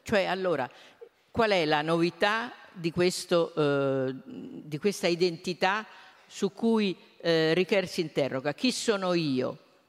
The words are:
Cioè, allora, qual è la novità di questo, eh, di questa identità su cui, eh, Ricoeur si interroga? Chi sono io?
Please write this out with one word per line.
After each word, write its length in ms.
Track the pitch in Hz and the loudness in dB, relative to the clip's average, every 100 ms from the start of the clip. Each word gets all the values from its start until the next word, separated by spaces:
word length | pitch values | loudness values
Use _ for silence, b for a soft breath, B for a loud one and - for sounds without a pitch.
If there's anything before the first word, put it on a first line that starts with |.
Cioè, 220 | - 208 | -2 0
allora, 460 | 175 185 185 151 123 B B B - _ _ | 0 0 0 0 -2 B B B -20 _ _
qual 200 | - 220 | -2 2
è 140 | 190 | 2
la 180 | 156 151 | 2 0
novità 720 | 156 170 170 - 208 220 240 - - | 0 2 0 0 0 0 -6 -12 -20
di 180 | 196 165 | -8 -4
questo, 640 | 175 180 - - 175 165 | 0 0 0 0 2 2
eh, 600 | - 147 143 139 135 131 131 | 2 2 2 2 0 -2 -4
di 540 | - 127 - - 151 147 | -10 -14 -14 -14 -10 -4
questa 280 | 202 190 180 | -2 0 0
identità 800 | 175 180 165 - 170 185 208 214 B B B B | 2 0 0 -6 -2 0 -2 -6 B B B B
su 260 | - 196 | -4 -4
cui, 440 | - 226 226 202 165 - - | 0 2 2 2 -2 -10 -8
eh, 360 | 170 165 160 | 0 2 4
Ricoeur 320 | 170 185 208 180 | 2 2 0 0
si 140 | - | -2
interroga? 540 | 160 - 135 131 139 | -4 -2 -2 -2 -4
Chi 180 | 147 254 | -2 -2
sono 420 | - - 202 185 | 0 0 0 0
io? 440 | 175 156 127 123 120 _ _ | 0 0 0 -2 -6 _ _